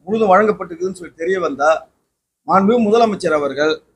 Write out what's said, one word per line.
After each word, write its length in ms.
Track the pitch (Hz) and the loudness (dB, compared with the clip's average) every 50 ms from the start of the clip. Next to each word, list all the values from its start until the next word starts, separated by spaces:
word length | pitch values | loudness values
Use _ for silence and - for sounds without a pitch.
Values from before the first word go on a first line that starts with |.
| _ | _
முழுதும் 280 | 180 214 226 220 196 180 | -4 -2 0 2 4 4
வழங்கப்பட்டிருக்குதுன்னு 680 | 196 214 214 196 190 190 170 175 165 180 190 185 - | 4 4 2 0 -4 -6 -12 -10 -8 -8 -8 -8 -10
சொல்லி 140 | 175 151 131 | -16 -18 -12
தெரிய 240 | 160 165 175 196 190 | -8 -4 -4 -2 -2
வந்தா, 300 | 170 151 139 127 143 156 160 - - _ _ _ _ _ _ _ _ _ _ _ _ 147 | -2 -4 -4 0 2 2 2 0 -2 _ _ _ _ _ _ _ _ _ _ _ _ 0
மாண்புமிகு 380 | 170 190 196 196 240 247 226 | 2 2 4 4 2 2 2
முதலமைச்சர் 520 | 208 214 233 233 220 202 - 180 165 156 151 | 2 2 2 2 2 0 -2 -2 -2 0 0
அவர்கள், 340 | 143 139 135 139 151 156 156 - _ _ _ | -2 -2 -4 -2 -2 -2 -2 -4 _ _ _